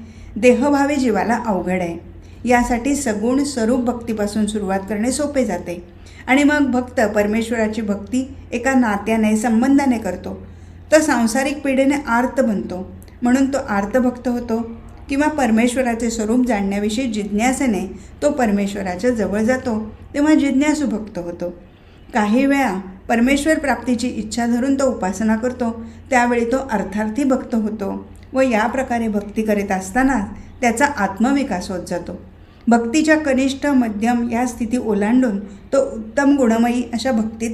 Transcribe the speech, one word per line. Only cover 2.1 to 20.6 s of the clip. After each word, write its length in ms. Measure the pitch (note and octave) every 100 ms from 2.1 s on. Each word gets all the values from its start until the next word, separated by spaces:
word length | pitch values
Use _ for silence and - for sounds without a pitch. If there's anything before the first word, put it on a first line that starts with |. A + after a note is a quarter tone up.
| - - -
यासाठी 500 | A#3 A#3+ A#3+ A#3+ B3
सगुण 500 | C#4+ A#3 G#3 A3+ C4+
स्वरूप 360 | C#4 A#3+ A3 B3+
भक्तीपासून 680 | A#3+ A#3 - G#3+ G#3 A3 G#3
सुरुवात 340 | A3 F#3+ G3 F#3+
करणे 240 | G#3 A#3+
सोपे 320 | C4+ C#4+ C#4
जाते 400 | A3 F3 - F3 - - - - -
आणि 180 | C4
मग 140 | C#4+ D4
भक्त 420 | C4+ B3 A#3+ -
परमेश्वराची 840 | G#3+ G#3+ G#3 A3 A3 A#3 G#3+ A3+
भक्ती 520 | G#3 G3 - B3+ C4 - -
एका 220 | A#3 C4
नात्याने, 640 | C4 A#3 G3+ G#3+ A3+ G#3+ G#3+
संबंधाने 640 | A#3 A3 C4+ C#4 C4+ A#3+
करतो. 480 | F#3+ F3+ F#3 G3 - - - - -
तो 80 | D#4
सांसारिक 580 | D4+ B3 A3+ C4 C4+ C#4+
पीडेने 360 | C#4 C4 C4+ D4 -
आर्त 340 | A#3 C4 C4+
बनतो, 520 | A#3 F#3 F3 F3+ F#3 - - -
म्हणून 260 | A#3+ C4 C4+
तो 80 | C4+ -
आर्त 280 | G3+ G3+ B3+
भक्त 320 | B3 A#3+ B3+
होतो, 420 | A#3+ G#3 A3+ A3+ - - - -
किंवा 200 | C#4 D4+
परमेश्वराचे 840 | D4+ A#3+ A3 B3 C4 A#3+ A3+ A#3
स्वरूप 360 | A3+ G#3+ B3 B3+
जाणण्याविषयी 600 | G#3 G3 G3+ G#3 G#3+ C4+
जिज्ञासेने 960 | G#3+ F#3+ G#3 A#3+ C4 C4+ F#3 F#3 - - -
तो 80 | D4
परमेश्वराच्या 800 | D4 A3+ G3+ G3 G3+ F#3+ F3+ B3
जवळ 300 | A3+ F#3 G3+
जातो, 540 | A3 B3+ B3+ G#3+ G#3+ - -
तेव्हा 200 | C#4+ D4+
जिज्ञासू 520 | D#4 C#4 C4